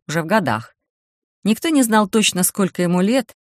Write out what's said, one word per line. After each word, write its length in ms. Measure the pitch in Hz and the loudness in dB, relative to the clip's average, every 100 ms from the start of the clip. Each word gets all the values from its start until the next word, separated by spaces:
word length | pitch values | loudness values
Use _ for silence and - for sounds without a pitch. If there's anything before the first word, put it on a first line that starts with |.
| - | -8
уже 160 | 156 | -6
в 20 | 160 | -2
годах. 480 | 220 165 110 - _ _ _ _ _ _ _ | -2 0 -4 -6 _ _ _ _ _ _ _
Никто 260 | 190 220 330 | -2 -2 0
не 140 | 302 | 2
знал 240 | 226 220 208 | 2 2 2
точно, 340 | 226 214 180 | 0 0 0
сколько 400 | 180 - 185 - | -2 -2 -4 -2
ему 200 | 180 180 | -2 0
лет, 340 | 196 262 - - | 0 0 -4 -10